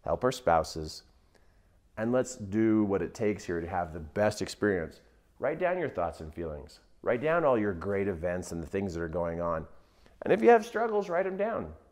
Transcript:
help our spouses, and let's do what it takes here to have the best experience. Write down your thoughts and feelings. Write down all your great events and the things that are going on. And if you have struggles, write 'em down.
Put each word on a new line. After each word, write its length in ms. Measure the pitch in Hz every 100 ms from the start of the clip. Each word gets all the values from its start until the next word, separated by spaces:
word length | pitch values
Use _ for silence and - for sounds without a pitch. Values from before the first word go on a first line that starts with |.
help 200 | - 85
our 80 | 127
spouses, 720 | 131 - 82 78 80 78 - - _ _ _ _ _ _ _ _ -
and 140 | 113
let's 240 | 127 123 -
do 480 | 101 104 113 107 104
what 160 | 95
it 120 | 85
takes 300 | - 107 98
here 160 | - 85
to 80 | 85
have 260 | 92 87
the 60 | 82
best 420 | 78 101 104 -
experience. 600 | 92 - 104 92 78 - _ _ _ _
Write 200 | 127 165
down 180 | 175 180
your 120 | 143
thoughts 320 | - 85 -
and 120 | 78
feelings. 460 | 85 82 76 71 - _ -
Write 180 | - 120
down 220 | 147 170
all 140 | 151 120
your 160 | 104
great 340 | 85 92 98 98
events 440 | 85 87 90 87
and 120 | 85
the 40 | 80
things 260 | 98 101
that 80 | 82
are 60 | 85
going 340 | 85 85 85
on. 240 | 85 80 80 - - _ - -
And 100 | -
if 100 | 185
you 80 | 220
have 160 | 233 220
struggles, 440 | 214 226 214 180
write 160 | 170 190
'em 120 | 190
down. 360 | 214 208 78 78 _